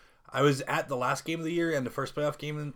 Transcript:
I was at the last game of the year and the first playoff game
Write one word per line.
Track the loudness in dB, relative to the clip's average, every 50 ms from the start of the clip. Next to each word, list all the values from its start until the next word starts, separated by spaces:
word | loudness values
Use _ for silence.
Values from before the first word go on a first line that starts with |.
| -20 -20 _ _ _
I | -6 2 4
was | 6 6 6 4
at | 0 0 0 0 0
the | 0 -2
last | 0 0 0 0 0 -2
game | -4 -4 -2
of | -2
the | -2 0
year | 2 2 2
and | 2 0 0
the | -2
first | -2 -4 -4 -4 -2
playoff | -2 -2 -2 -2 -4
game | -6 -6 -6 -6 -6 -8 -8